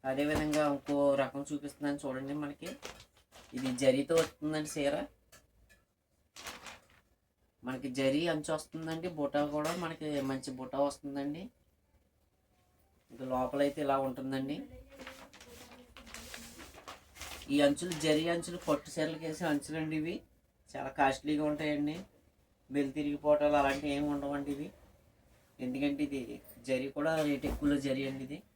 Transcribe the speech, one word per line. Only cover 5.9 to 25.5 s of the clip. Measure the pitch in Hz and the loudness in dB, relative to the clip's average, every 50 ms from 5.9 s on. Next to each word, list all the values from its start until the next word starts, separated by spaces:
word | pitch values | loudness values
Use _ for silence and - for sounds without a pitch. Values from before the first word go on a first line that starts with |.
| _ _ _ _ _ _ _ _ _ - - - - - - - - - _ _ - - _ _ _ _ _ _ _ _ _ _ _ _ - | _ _ _ _ _ _ _ _ _ -14 -14 -12 -14 -14 -16 -16 -18 -18 _ _ -20 -20 _ _ _ _ _ _ _ _ _ _ _ _ -8
మనకి | 123 131 - 135 131 123 135 | -8 -6 -4 -6 -6 -2 2
జరీ | 135 135 139 151 170 170 | 2 4 4 4 2 2
అంచు | 160 151 151 - 156 | 0 0 0 -2 -2
వస్తుందండి. | 156 - - - 160 160 160 160 165 170 180 165 151 | -2 -2 -8 -10 -8 -6 -4 -4 -4 -4 -6 -4 -2
బుట్ట | 143 139 - 147 147 147 147 | -2 0 2 0 0 2 0
కూడా | 151 - 170 170 180 175 | -2 0 0 -2 -2 -4
మనకి | 160 165 - 151 151 147 143 135 135 | -4 -6 -6 -4 -2 -2 0 0 0
మంచి | 135 131 127 - 127 127 | -2 -4 -4 -8 -8 -8
బుట్ట | 131 127 - 135 143 143 | -8 -4 2 2 2 2
వస్తుందండి. | 139 - - 143 139 139 139 147 147 170 196 247 _ _ _ _ _ _ _ _ _ _ _ _ _ _ _ _ _ _ _ _ _ _ _ _ _ _ _ _ _ _ _ _ | 2 -4 -10 -8 -6 -4 -4 -4 -4 -6 -8 -12 _ _ _ _ _ _ _ _ _ _ _ _ _ _ _ _ _ _ _ _ _ _ _ _ _ _ _ _ _ _ _ _
ఇది | 123 120 131 127 | -12 -8 -4 0
లోపలైతే | 127 127 - - 143 139 143 143 - 156 147 | 0 0 0 0 2 4 2 2 2 0 2
ఇలా | 139 135 139 135 131 | 2 4 4 2 0
ఉంటుందండి. | 123 135 131 135 135 135 135 131 151 185 - - - - - - - - - - - - - - - - - 240 233 233 - - 247 254 247 240 - - - 226 - - 233 240 - - - - - - - - - - - - - - - - - - - - - - - - 139 | -2 -4 -4 -2 -2 -2 -2 -2 -4 -6 -6 -12 -16 -20 -20 -20 -18 -16 -16 -14 -14 -16 -18 -20 -20 -20 -20 -20 -18 -18 -18 -20 -20 -20 -20 -20 -20 -20 -18 -16 -16 -16 -14 -14 -14 -14 -16 -16 -16 -18 -18 -18 -18 -18 -16 -16 -18 -18 -20 -20 -16 -14 -14 -12 -12 -12 -4 0 4
ఈ | 143 143 | 6 6
అంచులు | 143 147 147 170 185 170 151 156 | 6 4 2 -2 -4 -4 0 4
జరీ | 156 151 151 165 170 170 | 4 4 4 4 2 0
అంచులు | 170 165 175 175 - - - | 0 -2 -4 -8 -6 0 0
పట్టు | - - - - - | 0 0 0 -6 -2
చీరలకు | 170 156 165 165 156 165 | -2 -2 -2 -2 -4 -6
వేసే | 156 156 - 180 160 | -6 -4 -2 0 0
అంచులండి | 147 143 - - 151 160 156 156 156 156 | 0 0 0 -4 -4 -4 -2 -2 -2 -2
ఇవి. | 151 165 196 - - _ _ _ _ _ _ _ _ _ | -2 -2 -4 -6 -10 _ _ _ _ _ _ _ _ _
చాలా | - 135 135 135 - - | -10 -8 -8 -6 2 2
కాస్ట్లీగా | 139 135 135 - - 147 151 147 151 151 | 4 4 4 0 0 0 0 2 2 0
ఉంటాయండి. | 151 - 151 151 147 143 147 147 156 180 196 - _ _ _ _ _ _ _ _ _ _ _ _ 131 | 0 0 0 0 0 2 0 0 -2 -4 -10 -14 _ _ _ _ _ _ _ _ _ _ _ _ 0
బెల్ | 143 139 135 131 | 0 0 0 0
తిరిగిపోవటాలు | 151 147 147 147 147 147 147 147 147 147 147 147 143 | -2 -2 -2 -2 0 6 6 6 6 6 6 6 6
అలాంటివి | 139 135 139 143 147 147 139 | 6 4 2 2 0 0 0
ఏమి | 143 147 147 143 | 0 0 0 0
ఉండవండి | 139 139 139 143 143 139 143 143 | 0 -2 -2 -2 -2 -2 -4 -4
ఇవి. | 139 151 185 - - - - - _ _ _ _ _ _ _ - _ _ _ | -6 -6 -10 -12 -18 -20 -20 -20 _ _ _ _ _ _ _ -20 _ _ _